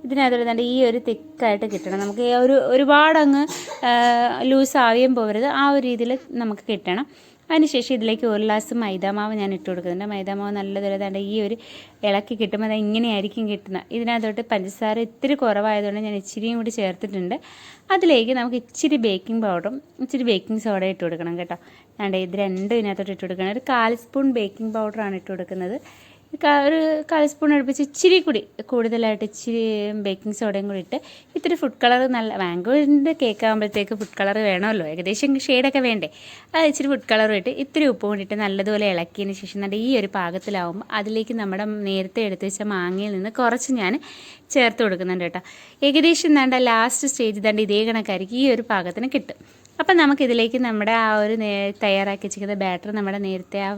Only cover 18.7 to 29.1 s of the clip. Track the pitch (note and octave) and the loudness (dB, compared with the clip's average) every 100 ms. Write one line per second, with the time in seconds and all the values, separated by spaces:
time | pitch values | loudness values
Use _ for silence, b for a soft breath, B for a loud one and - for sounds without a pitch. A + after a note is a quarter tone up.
18.7 | - D#4 C#4+ A3+ F#3+ - A3+ G#3+ F3 F#3 | -2 0 2 2 -2 -4 -2 0 -2 -4
19.7 | C4+ _ - B3+ C4+ A#3 F#3+ - A3 A3 | -8 _ -10 -6 -2 0 0 -2 -4 -2
20.7 | G3 F#3+ F#3 E3+ E3 E3 F3 F3 E3+ B | -2 -2 -2 -4 -4 -6 -6 -8 -12 B
21.7 | B B - G3+ F#3 F#3 G3 G3 F#3 G3+ | B B -6 -2 -2 -2 -2 -2 -2 0
22.7 | A#3 G#3 F#3+ G3 F#3+ F#3 F#3 F#3+ A3 - | 0 0 -4 -6 -8 -8 -4 -4 -4 -2
23.7 | B3 A3+ A#3 - C4+ C4+ A#3+ G3+ G3+ A3+ | 0 2 -2 -4 0 2 2 -2 -6 -6
24.7 | A3 G#3+ G#3+ G3+ F#3+ - F#3+ F3 F#3 F#3 | -4 -4 -4 -6 -6 -8 -10 -8 -6 -6
25.7 | B3+ B B B B _ D4 E4 C#4+ C#4 | -8 B B B B _ -2 4 4 4
26.7 | D#4+ D#4 D#4 D4+ D#4+ D4+ D4 D4+ D4 C4 | 4 2 0 0 2 2 2 2 4 2
27.7 | C4+ C#4+ - F4+ F#4 E4 A3 - - - | -2 -4 4 6 6 4 -2 -4 -14 -4
28.7 | B3 A3+ A#3 A3+ | -2 0 0 0